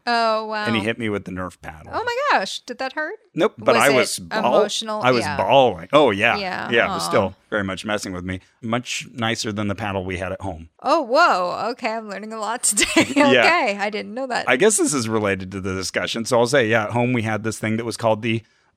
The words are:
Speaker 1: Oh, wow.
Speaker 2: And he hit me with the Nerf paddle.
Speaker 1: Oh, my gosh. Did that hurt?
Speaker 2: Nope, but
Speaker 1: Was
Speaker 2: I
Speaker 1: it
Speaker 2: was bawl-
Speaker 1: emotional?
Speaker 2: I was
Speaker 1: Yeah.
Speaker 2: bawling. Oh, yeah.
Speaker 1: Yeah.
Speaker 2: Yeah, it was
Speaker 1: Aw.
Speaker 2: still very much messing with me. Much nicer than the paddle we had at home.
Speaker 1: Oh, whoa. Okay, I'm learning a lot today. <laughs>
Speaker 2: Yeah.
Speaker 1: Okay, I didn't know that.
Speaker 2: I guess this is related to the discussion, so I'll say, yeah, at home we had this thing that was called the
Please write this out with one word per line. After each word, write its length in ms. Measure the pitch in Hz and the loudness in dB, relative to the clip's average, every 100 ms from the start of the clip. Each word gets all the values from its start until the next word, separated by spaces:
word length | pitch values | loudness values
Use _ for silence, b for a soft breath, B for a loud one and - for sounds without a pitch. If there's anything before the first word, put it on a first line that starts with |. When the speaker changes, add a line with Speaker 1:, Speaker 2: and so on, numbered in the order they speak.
| 240 | -2
Speaker 1:
Oh, 380 | 233 226 220 | 0 0 -2
wow. 220 | 220 214 214 | -4 -6 -2
Speaker 2:
And 100 | 226 | -2
he 60 | |
hit 160 | 196 117 | -2 -2
me 100 | 110 | -2
with 160 | 101 | -4
the 60 | 92 | -6
Nerf 260 | 92 90 - | -8 -10 -12
paddle. 280 | - 80 76 | -18 -18 -10
Speaker 1:
Oh, 100 | 330 | -6
my 120 | 480 466 571 | -4 -2 0
gosh. 300 | 269 190 - | 0 0 -8
Did 160 | - 240 | -12 -8
that 120 | 262 | -8
hurt? 220 | 311 311 440 _ | -6 -8 -10 _
Speaker 2:
Nope, 200 | - 170 - | 0 0 0
but 180 | 110 | 4
Speaker 1:
Was 100 | 113 | 6
Speaker 2:
I 40 | 135 | 6
Speaker 1:
it 40 | 131 | 4
Speaker 2:
was 220 | 101 - | 2 -2
bawl- 400 | 85 110 113 151 | -6 -2 2 4
Speaker 1:
emotional? 400 | - - 220 214 | 2 -2 -6 0
Speaker 2:
I 80 | 123 | 2
was 120 | 123 | 2
Speaker 1:
Yeah. 140 | - - | 0 0
Speaker 2:
bawling. 500 | 98 135 123 85 87 | 4 6 6 2 2
Oh, 200 | 147 139 | 6 6
yeah. 260 | 98 117 107 | 4 2 2
Speaker 1:
Yeah. 340 | 180 - - | -2 -6 0
Speaker 2:
Yeah, 200 | 117 95 | 2 2
it 40 | 180 | 0
was 80 | |
Speaker 1:
Aw. 40 | - | 0
Speaker 2:
still 260 | 127 95 - - | 0 0 -4 -6
very 160 | 110 | -4
much 220 | 95 92 107 | -4 -6 -4
messing 260 | 104 101 | -4 -4
with 120 | 90 92 | -8 -6
me. 140 | 92 b b | -8 b b
Much 460 | 113 123 127 - - | -6 -4 -4 -10 -10
nicer 380 | 127 113 117 110 | -4 -4 -2 -4
than 160 | 104 101 | -2 -2
the 60 | |
paddle 300 | 95 104 95 | -4 -4 -4
we 140 | 92 90 | -4 -6
had 120 | 92 | -6
at 100 | 92 | -8
home. 260 | 95 82 80 _ | -8 -10 -14 _
Speaker 1:
Oh, 180 | 254 320 | 0 0
whoa. 680 | 233 277 339 185 180 147 208 | 2 2 4 2 -2 -4 -6
Okay, 220 | 254 240 | -6 -6
I'm 160 | 226 214 | -6 -10
learning 240 | 190 220 | -12 -12
a 40 | 220 | -8
lot 220 | 208 240 | -6 -4
today. 440 | - 196 - 330 247 | -2 0 0 2 2
<laughs> 60 | 277 | 4
Speaker 2:
Yeah. 140 | 285 | 6
Speaker 1:
Okay, 480 | - - 339 254 202 | 6 6 4 2 -2
I 100 | 208 | -4
didn't 240 | 208 202 | -6 -8
know 140 | 233 269 | -8 -4
that. 180 | 226 - | -4 0
Speaker 2:
I 100 | 131 | 4
guess 200 | 214 - | 4 4
this 160 | 320 | 0
is 160 | 147 110 | 0 0
related 420 | 110 104 95 95 | 0 0 -2 -4
to 100 | 98 | -8
the 120 | 95 | -6
discussion, 520 | 92 92 - 90 117 110 | -6 -4 -4 -4 -6 0
so 120 | 120 | 2
I'll 60 | 120 | 4
say, 220 | 139 107 | 2 4
yeah, 160 | 113 | 2
at 60 | 104 | 2
home 240 | 117 120 | 0 0
we 80 | 123 | 0
had 200 | 107 107 | -2 -4
this 160 | 110 - | -4 -4
thing 200 | 110 110 | -2 -2
that 80 | 120 | -4
was 100 | - | 0
called 240 | 113 107 | 0 2
the 220 | 117 113 - _ _ | 0 -2 -4 _ _